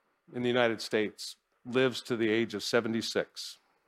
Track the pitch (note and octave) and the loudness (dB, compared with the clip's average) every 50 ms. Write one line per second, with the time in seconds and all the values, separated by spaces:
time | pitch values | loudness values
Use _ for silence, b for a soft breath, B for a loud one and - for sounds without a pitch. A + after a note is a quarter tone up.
0 | _ _ _ _ _ - - B2 B2 B2 A#2+ B2+ A#2+ A#2 A2+ G#2 - - - A2 | _ _ _ _ _ -14 -8 -4 -2 0 2 4 4 2 2 -2 -4 -2 0 0
1 | G#2+ G2 - - - - - - _ _ _ _ - B2+ A#2 C3 C3 C3 A2+ - | 0 0 -4 -8 -12 -14 -14 -16 _ _ _ _ -10 -2 2 2 4 4 2 -2
2 | - - B2+ A2 A2+ G#2+ G#2 A2+ A#2 G2+ G#2 G2+ - - - A#2+ A2 A2 A2+ A2+ | -4 -4 -2 0 2 2 2 2 0 0 -2 -6 -4 0 0 2 2 2 0 -2
3 | G#2+ - - G2+ D#2+ - _ - - - - - _ _ _ _ _ | -2 -2 -2 -2 -2 -2 _ -12 -14 -14 -14 -18 _ _ _ _ _